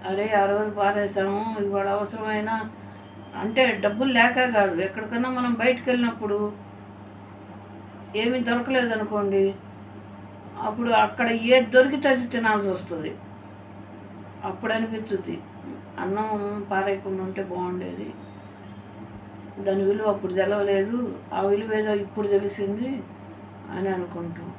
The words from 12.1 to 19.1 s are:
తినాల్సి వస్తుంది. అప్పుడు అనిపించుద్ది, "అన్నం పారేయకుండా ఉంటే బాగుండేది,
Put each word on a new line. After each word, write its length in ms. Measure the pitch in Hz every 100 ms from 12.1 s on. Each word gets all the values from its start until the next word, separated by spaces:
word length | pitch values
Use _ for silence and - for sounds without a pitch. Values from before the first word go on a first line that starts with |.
| 254 240
తినాల్సి 420 | 233 226 208 202
వస్తుంది. 460 | 180 - 170 156 - - - - - - - - - - - - -
అప్పుడు 280 | 190 185 220
అనిపించుద్ది, 680 | 226 226 220 - 190 - - - - - - - -
"అన్నం 320 | 175 202 220 208 202 208 202
పారేయకుండా 520 | 196 196 196 196 190
ఉంటే 200 | 185 190
బాగుండేది, 720 | 190 180 180 180 180 180 214 - - - - - - - - - -